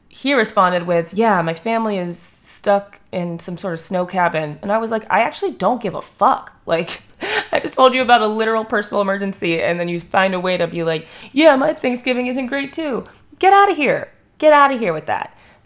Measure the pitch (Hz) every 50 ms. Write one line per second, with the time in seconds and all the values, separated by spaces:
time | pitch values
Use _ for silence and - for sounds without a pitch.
0 | _ _ - - - 269 285 247 220 - - 208 185 180 180 175 175 175 175 170
1 | 170 - 185 202 226 226 202 175 165 165 165 - - 226 226 226 226 214 202 185
2 | 180 175 170 170 - - - - - - - - - 208 202 202 202 - - -
3 | _ - - 175 175 175 165 170 - 190 175 165 - 190 165 165 - - 196 180
4 | 180 175 190 185 175 170 156 156 156 151 147 - - 202 208 226 226 220 226 214
5 | - - 185 202 233 302 294 - 403 370 247 - 180 202 254 220 226 185 165 -
6 | - - - - 202 262 - - - - - _ - - 165 165 - - - -
7 | - _ - - - 403 427 427 - - - - - - - - 262 247 240 262
8 | 254 226 240 233 220 214 214 220 220 220 220 220 220 220 247 208 208 - 226 208
9 | 196 196 196 196 196 196 190 - - 170 165 165 - - 175 175 175 175 170 170
10 | 165 - - 196 190 190 190 180 175 185 185 175 170 165 170 170 165 165 160 156
11 | - - - - - - - 269 320 311 277 262 277 311 320 - - 254 247 247
12 | - 262 247 247 247 247 254 269 262 233 277 277 277 269 - 330 320 294 240 -
13 | - - - _ _ _ - - 359 381 392 403 403 415 359 302 285 214 160 147
14 | - - _ _ _ _ _ - - - 302 285 285 269 269 226 233 180 160 156
15 | 151 - 104 - - - _ - - - _ _ _